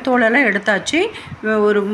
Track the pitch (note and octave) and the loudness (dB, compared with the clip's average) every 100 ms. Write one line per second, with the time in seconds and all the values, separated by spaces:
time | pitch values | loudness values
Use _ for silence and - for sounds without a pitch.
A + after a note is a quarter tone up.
0 | C4 B3 A3+ B3+ A#3+ G3 G#3 G3 - D#4 | 0 2 2 2 2 0 0 -2 0 -2
1 | A4 - - - G#3+ G#3+ G#3 G#3 G3 | -2 -6 -16 -8 -2 2 2 2 0